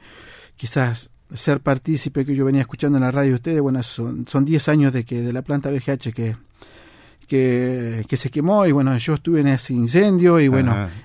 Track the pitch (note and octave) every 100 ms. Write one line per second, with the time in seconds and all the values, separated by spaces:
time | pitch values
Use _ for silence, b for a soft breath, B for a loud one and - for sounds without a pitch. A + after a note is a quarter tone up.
0 | b b b b b - A#2 D3 B2 A#2
1 | - _ - A#2+ - C#3 C#3+ C3+ - D3+
2 | C#3+ C#3 C#3 C#3 C3+ C#3 C3+ - D3 C#3
3 | B2+ C#3 C#3 B2+ E3 D#3 C#3 C3 A#2 -
4 | A#2 B2+ A#2+ C#3 C#3 D#3 - D3+ C#3 B2+
5 | A#2 A#2+ A#2 B2 C3 C#3+ C3+ C#3 C#3 C3+
6 | A#2+ A#2 A2+ A2+ - _ b b b b
7 | b b - C3+ B2+ B2 B2+ B2+ A#2 A2+
8 | A2 C3 B2+ D3+ D#3+ G#3 F#3 C#3+ C3+ B2
9 | D#3+ D3+ E3+ E3 C#3+ C3+ - B2 A#2 D#3+
10 | G#3 F3+ F3 E3+ C#3+ C3 B2+ G2+ F#2+ -